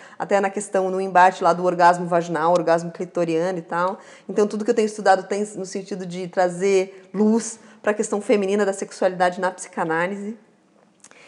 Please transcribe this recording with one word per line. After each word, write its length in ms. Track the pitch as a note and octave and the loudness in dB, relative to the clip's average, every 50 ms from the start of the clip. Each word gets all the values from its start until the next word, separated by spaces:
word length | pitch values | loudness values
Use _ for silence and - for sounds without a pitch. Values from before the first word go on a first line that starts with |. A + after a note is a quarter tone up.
| - - - | -20 -20 -10
até 220 | _ F#3 F3 G#3 G3 | _ -4 0 0 2
na 100 | G3 G3 | 2 0
questão, 420 | G3 G#3+ G3+ - - F#3+ F#3+ F#3 | -2 -4 -8 -2 -2 0 0 0
no 100 | F#3 F#3+ | -2 -2
embate 420 | F#3+ F#3+ F3+ F3+ F#3 F#3+ F#3 - F#3+ | -4 2 6 6 6 6 6 4 2
lá 80 | E3+ | 2
do 140 | E3+ F3 F3+ | 2 2 0
orgasmo 400 | F3+ F3+ F3 F3+ F3+ F3+ F3 F3+ | -2 2 6 6 4 6 4 0
vaginal, 460 | F3 F3+ F3 E3+ E3+ E3+ D3+ D#3 E3+ F3+ | 0 0 0 0 0 -2 0 2 2 2
orgasmo 380 | F3 D#3+ E3 E3 E3+ E3+ F3 | 2 4 2 2 2 0 -6
clitoriano 640 | E3+ - F#3 F3 - F3 E3+ E3 D#3+ D#3+ E3+ F#3 F#3+ | -8 -10 -12 -6 -4 -4 -2 0 0 -2 -2 -2 -4
e 60 | E3+ E3 | -6 -8
tal. 340 | - E3+ E3+ F3 F#3 G#3 - - - - - _ - | -6 -4 -2 -2 -2 -4 -8 -14 -20 -20 -20 _ -6
Então 180 | F#3+ A3 G#3 | 0 0 0
tudo 160 | G#3 A3 G#3 G#3+ | 0 0 -4 -2
que 60 | A#3 | 0
eu 60 | A#3 | 0
tenho 100 | A3+ G#3+ | 2 0
estudado 420 | G#3+ G#3+ - G3 G3 F#3+ F#3+ F#3 | 0 -2 0 4 4 4 4 2
tem 140 | - G#3 G3 G#3 G#3 - | -4 -4 -4 -4 -6 -6
no 100 | - F#3+ | -10 -10
sentido 400 | F3+ - G3+ F#3 F#3+ G3+ F#3 F#3+ | -8 -8 -10 -8 -8 -10 -10 -8
de 220 | F3+ E3+ F3+ F#3 | -10 -8 -10 -10
trazer 840 | F3 - F#3+ F3+ F3+ F3 F3 F#3+ G3 G3 F#3+ F#3 F#3+ - - - - | -6 0 0 0 0 0 -2 0 2 2 2 0 -2 -8 -18 -20 -10
luz 480 | - F#3+ G#3+ G#3+ A3 A3+ A3 - - - - - - - | -2 0 2 2 2 2 0 -4 -12 -16 -20 -20 -20 -4
pra 140 | - G#3 G#3 | -4 -2 -2
questão 260 | G#3+ G#3+ - A3+ G3+ | -2 -2 -4 -4 -4
feminina 420 | G3+ - G#3 G#3 G3 F#3+ G3+ G#3 G#3 | 0 2 2 2 2 0 0 0 0
da 100 | G3 G3 | 0 -2
sexualidade 680 | G3+ G#3 - - - G#3 F#3 F#3 F3 F#3 F3+ F3+ G3 | -4 -8 -10 -6 -2 -2 -2 0 2 0 0 0 0
na 80 | F3+ F#3 | -4 -4
psicanálise. 880 | F#3 - - - - G#3 F3 D#3+ D#3+ E3 F3 F#3 G3+ G3 G3+ G#3 A3+ - _ _ _ _ _ _ _ _ _ _ _ _ - - - - - | -4 -6 -14 -12 -8 -6 -4 -2 0 -2 -2 -2 -4 -8 -8 -10 -12 -12 _ _ _ _ _ _ _ _ _ _ _ _ -20 -20 -20 -20 -20